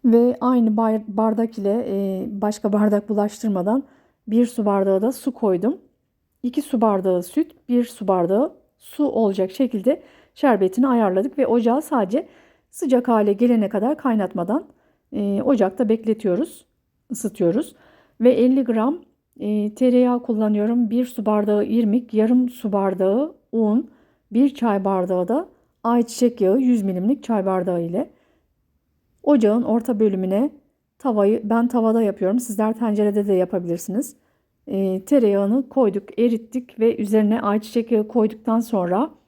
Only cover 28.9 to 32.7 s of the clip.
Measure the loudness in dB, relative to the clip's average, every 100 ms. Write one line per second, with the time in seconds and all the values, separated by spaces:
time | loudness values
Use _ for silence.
28.9 | _ _ _ 2 4 4 2 0 -2 -2
29.9 | 0 0 0 -2 -2 -2 -6 _ _ _
30.9 | _ -4 2 2 2 0 0 2 0 2
31.9 | 2 0 -2 -2 -2 -4 -4 -2